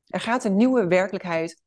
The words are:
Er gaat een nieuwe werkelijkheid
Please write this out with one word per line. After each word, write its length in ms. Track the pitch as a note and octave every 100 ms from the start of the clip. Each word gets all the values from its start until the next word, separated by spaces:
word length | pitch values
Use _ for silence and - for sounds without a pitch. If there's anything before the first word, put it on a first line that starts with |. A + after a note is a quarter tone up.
| _
Er 120 | F3+
gaat 240 | A3+ A#3+
een 120 | G#3+ F#3+
nieuwe 320 | B3+ B3+ F3
werkelijkheid 760 | F3+ G3 F#3+ F3+ E3 E3+ -